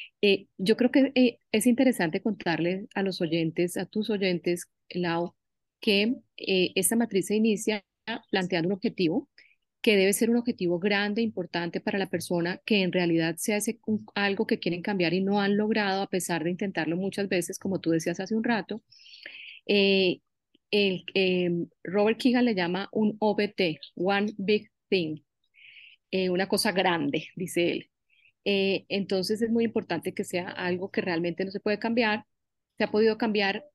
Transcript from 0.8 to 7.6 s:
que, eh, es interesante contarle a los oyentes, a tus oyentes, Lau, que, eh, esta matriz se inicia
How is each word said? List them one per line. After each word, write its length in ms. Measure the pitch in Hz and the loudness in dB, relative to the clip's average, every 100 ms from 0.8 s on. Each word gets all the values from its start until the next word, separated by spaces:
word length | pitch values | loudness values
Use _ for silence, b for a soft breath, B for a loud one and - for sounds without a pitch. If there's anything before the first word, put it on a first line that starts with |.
| 247 | 4
que, 200 | 285 269 | 4 4
eh, 240 | 254 247 - _ | 4 2 2 _
es 140 | 214 247 | 2 4
interesante 540 | 233 262 226 165 190 | 4 4 2 0 0
contarle 640 | 226 196 175 156 170 190 208 | -4 -4 -2 0 0 -2 -6
a 80 | 202 | -4
los 200 | 196 185 | -2 -2
oyentes, 560 | 170 170 165 165 175 - | -2 0 0 0 -2 -2
a 80 | 185 | -4
tus 240 | 214 208 | -4 -2
oyentes, 580 | 208 190 175 175 175 - _ - | 0 0 0 -2 -4 -6 _ -10
Lau, 440 | 175 175 170 175 - _ _ _ - | -4 -2 -2 -4 -8 _ _ _ -4
que, 360 | 220 202 220 269 _ - | 2 2 2 -2 _ -10
eh, 360 | - 190 180 | -2 0 0
esta 220 | 190 180 233 | 0 0 0
matriz 300 | 233 196 165 | 0 0 0
se 100 | 214 | 0
inicia 480 | 226 202 | 2 0